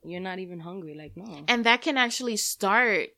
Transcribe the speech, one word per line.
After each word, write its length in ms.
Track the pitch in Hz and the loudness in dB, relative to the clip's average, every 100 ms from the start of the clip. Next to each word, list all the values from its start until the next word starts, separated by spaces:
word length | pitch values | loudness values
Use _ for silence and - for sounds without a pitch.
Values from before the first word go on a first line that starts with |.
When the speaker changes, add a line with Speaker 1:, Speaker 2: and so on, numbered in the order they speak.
Speaker 1:
You're 160 | - 180 | -10 -8
not 200 | 185 185 | -6 -6
even 200 | 185 175 | -8 -10
hungry. 340 | 165 190 160 151 | -10 -10 -10 -12
Like, 200 | 147 - | -14 -14
no. 300 | 220 147 151 | -14 -8 0
Speaker 2:
And 160 | 240 226 | 2 4
that 160 | 240 | 4
can 140 | 330 269 | 2 2
actually 400 | 240 - 247 208 | 2 0 -2 -2
start 720 | - - 196 214 247 185 - | -2 -2 4 4 6 2 0